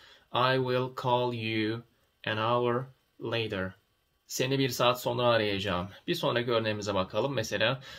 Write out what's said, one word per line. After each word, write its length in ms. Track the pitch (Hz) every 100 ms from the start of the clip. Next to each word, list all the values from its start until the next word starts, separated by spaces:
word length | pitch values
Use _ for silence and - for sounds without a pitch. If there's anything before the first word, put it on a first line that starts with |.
| - - _
"I 220 | 120 127 131
will 460 | 127 127 127 127
call 300 | 127 123 123
you 480 | 120 110 110 107 117 - _ _ _ -
an 100 | 107
hour 460 | 110 120 123 120 135 - _ -
later." 500 | 127 113 110 98 92 - _ _ _ _ -
Seni 320 | - 131 135
bir 100 | 135
saat 320 | 123 123 123
sonra 220 | 127 120
arayacağım. 640 | 123 117 107 98 98 90 95 - -
Bir 80 | 165
sonraki 360 | 147 120 120
örneğimize 420 | 117 110 104 104
bakalım. 400 | 98 92 107 135
Mesela 480 | 131 110 104 110 135 -